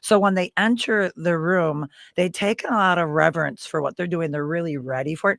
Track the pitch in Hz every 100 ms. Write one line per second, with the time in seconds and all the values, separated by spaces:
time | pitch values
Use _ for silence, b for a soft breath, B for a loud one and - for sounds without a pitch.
0 | - 208 196 190 180 - 214 233 - 214
1 | 190 - 165 170 160 185 165 147 147 B
2 | B - 180 - 202 226 - 233 190 175
3 | 165 151 156 160 147 - - 160 143 -
4 | 175 170 160 143 147 170 165 143 127 131
5 | 139 160 196